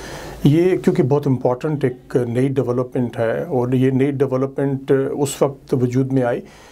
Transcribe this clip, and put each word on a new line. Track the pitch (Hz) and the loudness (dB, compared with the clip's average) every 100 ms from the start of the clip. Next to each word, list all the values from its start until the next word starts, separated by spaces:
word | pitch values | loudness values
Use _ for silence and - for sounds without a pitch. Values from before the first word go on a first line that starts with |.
| - - - - 143 | -14 -14 -14 0 2
ये | 156 185 180 | 4 4 2
क्योंकि | 185 160 | 2 2
बहुत | 139 143 143 | 2 2 2
इंपॉर्टेंट | 123 123 127 156 143 131 | 0 0 -2 -2 -2 -2
एक | 123 - 135 120 | -4 -4 -2 0
नई | 117 135 | 0 0
डेवलपमेंट | 135 117 123 127 135 120 120 | 0 0 -2 -2 -2 -2 -2
है | 113 131 170 | -2 -2 -2
और | 135 123 127 | -2 0 2
ये | 131 | 2
नई | 131 139 | 2 0
डेवलपमेंट | 139 135 131 135 135 139 135 135 | 0 0 0 -2 -2 -2 -2 0
उस | 135 135 131 143 - | 0 0 -2 -2 0
वक्त | 143 139 - | -2 -2 -4
वजूद | 135 120 123 135 | 0 0 0 0
में | 135 | 0
आई | 120 131 - - - | 0 -2 -8 -20 -20